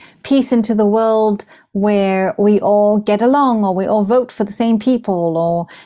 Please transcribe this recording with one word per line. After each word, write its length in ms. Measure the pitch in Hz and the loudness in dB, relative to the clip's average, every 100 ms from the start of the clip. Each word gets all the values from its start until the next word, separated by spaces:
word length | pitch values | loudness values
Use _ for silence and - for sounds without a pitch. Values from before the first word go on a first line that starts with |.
| - _ | -8 _
peace 300 | - 277 262 | -2 0 2
into 220 | 233 220 | -2 0
the 120 | 214 208 | 0 2
world 580 | 220 226 220 220 208 - - _ | 2 2 2 0 -2 -8 -20 _
where 600 | 202 208 202 196 190 190 - | -4 0 0 0 0 -2 0
we 240 | 208 208 | 2 2
all 380 | 170 208 208 214 | 2 2 2 0
get 240 | 208 208 | 0 0
along, 420 | 240 285 269 226 | 2 2 2 0
or 100 | 202 | -2
we 120 | 185 190 | -2 -2
all 180 | 214 | -2
vote 260 | 196 254 240 | 0 0 -2
for 140 | - | -6
the 80 | 202 | -8
same 260 | - 226 220 | -4 -2 0
people, 600 | 254 247 220 180 170 165 | 0 -2 -2 -2 -2 -2
or, 280 | 170 170 165 - | -2 -2 -6 -14